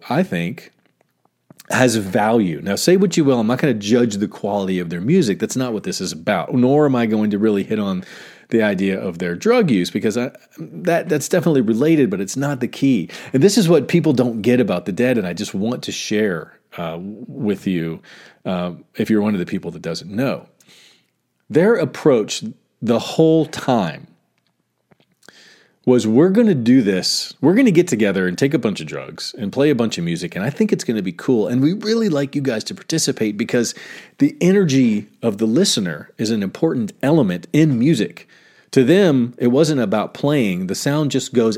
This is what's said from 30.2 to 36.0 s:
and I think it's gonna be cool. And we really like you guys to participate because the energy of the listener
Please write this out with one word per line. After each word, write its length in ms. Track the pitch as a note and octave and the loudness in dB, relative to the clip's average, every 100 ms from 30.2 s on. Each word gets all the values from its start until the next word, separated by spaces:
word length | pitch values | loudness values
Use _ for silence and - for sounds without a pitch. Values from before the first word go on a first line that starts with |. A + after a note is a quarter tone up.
| E2+ F2+ | -6 -6
and 80 | |
I 60 | A2 | -6
think 220 | - G#3+ | -2 -2
it's 120 | F#3+ | 0
gonna 180 | - A2 | -2 -4
be 100 | F#2 | -4
cool. 360 | E2+ - A#2+ F#2 | -6 -2 0 0
And 140 | B2 | 0
we 100 | C#3+ | 0
really 380 | G#3 G#3 A3+ G#3+ | 0 -2 -2 0
like 240 | C#3+ C#3+ | -2 -2
you 80 | D3 | -4
guys 220 | C3+ A2 | -4 -4
to 100 | - | -8
participate 640 | F#2+ - D#3+ - B2+ G#2+ G#2 | -14 -6 -4 -2 -2 -4 -4
because 380 | A2+ B2 A2 - - - - _ | -2 0 -2 -6 -18 -20 -20 _
the 180 | C#3+ - | 0 2
energy 640 | F3 G3+ F3 C3+ A#2+ G#2 G#2 _ | 4 4 4 4 4 2 -4 _
of 160 | A#2 G2+ | -4 0
the 80 | A2+ | 0
listener 640 | B2+ G3+ - F2+ D2+ | 2 2 0 -4 -6